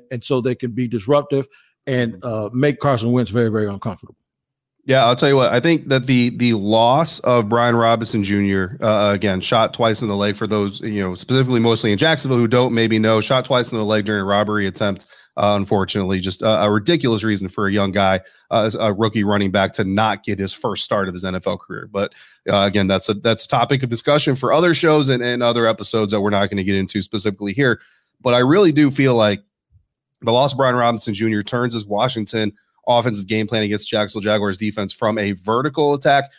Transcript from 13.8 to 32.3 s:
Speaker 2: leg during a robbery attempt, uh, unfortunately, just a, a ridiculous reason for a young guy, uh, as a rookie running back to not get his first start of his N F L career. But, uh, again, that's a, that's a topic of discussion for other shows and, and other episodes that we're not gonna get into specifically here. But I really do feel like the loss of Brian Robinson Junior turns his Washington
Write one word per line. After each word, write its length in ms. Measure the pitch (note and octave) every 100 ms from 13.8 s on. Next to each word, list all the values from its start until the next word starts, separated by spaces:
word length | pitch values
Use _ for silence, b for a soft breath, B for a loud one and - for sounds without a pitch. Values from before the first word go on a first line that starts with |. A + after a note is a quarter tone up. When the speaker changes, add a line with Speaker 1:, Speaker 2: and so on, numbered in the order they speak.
Speaker 2:
leg 220 | G#2+ G#2+ G2+
during 160 | G#2
a 20 |
robbery 420 | G2 G2+ G#2 G#2 G2
attempt, 420 | - G#2 G2 - b b -
uh, 180 | G#2 G2+
unfortunately, 640 | F#2+ G#2+ F#2+ G#2+ F#2+ F#2+
just 200 | F#2 -
a, 80 | A2
a 220 | A2 G#2
ridiculous 520 | G#2+ G#2 E3 C3 A2
reason 260 | A2 G2+ F#2
for 160 | - G2
a 60 |
young 200 | G2+ G2
guy, 280 | G2 G2 F#2+ - b b
uh, 120 | A2
as 120 | G#2+ A2
a 160 | A2
rookie 300 | G2 A2+ G#2+
running 260 | G2+ G2+ G2
back 220 | G2 F#2+
to 120 | -
not 400 | F#2+ G2 A2 G2
get 140 | - F#2+
his 160 | G2
first 300 | - A#2+ F#2+
start 220 | - A2 F#2+
of 60 |
his 120 | F2+
N 100 | F#2
F 120 | F#2 F#2+
L 120 | F2+
career. 280 | - F2+ -
But, 220 | G2 G2+ B B B -
uh, 160 | G2+ G2+
again, 200 | G2+ F#2+
that's 240 | F#2+ -
a, 40 |
that's 300 | G2+ A#2 A2+
a 40 | -
topic 340 | B2+ A#2+ C#3
of 80 | B2+
discussion 440 | A#2 - D3 C#3+
for 200 | C3+ B2
other 180 | D3 F3
shows 380 | D#3+ E3 D3+ C3+
and, 120 | B2+
and 200 | B2 B2
other 240 | A#2+ A#2 A2+
episodes 460 | G#2+ G#2 A2+ G#2
that 100 | G#2
we're 80 | G2+
not 180 | G2+ G2+
gonna 160 | G2
get 120 | F#2+ G2
into 260 | F#2+ G#2
specifically 500 | F#2 G#2+ G#2+ G2 G2+
here. 280 | G2+ C3+ A2 b b b _
But 100 | B2+
I 60 | A#2+
really 340 | B2+ F#3 F#3
do 180 | D3 D3
feel 240 | C3+ C3+ A#2
like 240 | G#2 G2+ _ _ _ _ _ _ _ _
the 100 | A2+
loss 200 | A#2+ C#3+
of 40 | C3
Brian 200 | C3 B2
Robinson 360 | A#2+ A2 -
Junior 300 | G2 A2+ G#2+
turns 320 | G2+ A#2+ B2
his 100 | A2+
Washington 720 | G2+ G#2 B2 A#2 G#2